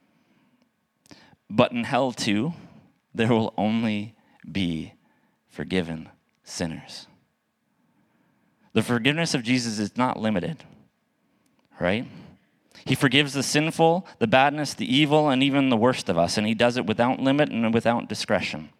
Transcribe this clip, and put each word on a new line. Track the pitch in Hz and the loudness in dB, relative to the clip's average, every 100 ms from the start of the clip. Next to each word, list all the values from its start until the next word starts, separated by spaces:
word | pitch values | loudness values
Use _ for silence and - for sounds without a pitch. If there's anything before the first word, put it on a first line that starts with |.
| _ _ _ _ _ _ _ _ _ _ _ - - _ - | _ _ _ _ _ _ _ _ _ _ _ -20 -20 _ -4
But | 104 120 | 0 2
in | 120 | 0
hell | 117 120 135 | -2 0 0
too, | 113 - 104 147 170 - - _ _ _ | -2 -2 0 -2 -6 -16 -20 _ _ _
there | - 113 | -2 2
will | 113 110 - | 2 0 -2
only | 104 113 113 104 107 - _ _ - | -2 0 -2 -4 -6 -14 _ _ -10
be | 80 90 80 76 - _ _ _ _ _ | -4 -2 -4 -8 -16 _ _ _ _ _
forgiven | - 73 92 82 80 82 - _ _ | -12 -4 -4 -4 -8 -12 -20 _ _
sinners. | - - 87 - - - - _ _ _ _ _ _ _ _ _ _ _ _ _ _ _ _ | -14 -8 -6 -8 -14 -18 -20 _ _ _ _ _ _ _ _ _ _ _ _ _ _ _ _
The | - | -2
forgiveness | 113 120 113 151 165 | 0 2 2 2 0
of | 143 | -2
Jesus | 113 127 117 107 | 0 0 0 -2
is | 104 - | -2 0
not | 127 - | -2 -2
limited, | 110 104 80 - - - _ _ _ _ _ _ _ _ _ - | -2 -2 -2 -8 -14 -20 _ _ _ _ _ _ _ _ _ -4
right? | 87 - - - - - _ _ _ - | -2 -2 -4 -14 -20 -20 _ _ _ -12
He | - | -4
forgives | 139 143 127 147 | 0 2 4 2
the | 135 | -2
sinful, | 123 151 156 - 165 170 - - | 0 0 0 2 2 2 -4 -4
the | 117 | 2
badness, | 131 143 147 143 | 4 4 2 -6
the | - 110 | -6 0
evil, | 131 151 151 151 | 2 4 4 4
and | 127 | 2
even | 139 135 135 | 2 2 2
the | 117 | 4
worst | 120 127 - | 2 2 0
of | 85 | 0
us, | 85 - | 0 0
and | 107 | -2
he | |
does | 113 120 123 | 2 2 2
it | 92 | -2
without | 107 117 127 | 0 0 0
limit | 131 143 147 | 0 2 0
and | 113 113 | 0 0
without | 117 117 117 - | 2 0 -2 -4
discretion. | 104 - 101 - 78 76 _ | -8 -2 -2 -2 -8 -12 _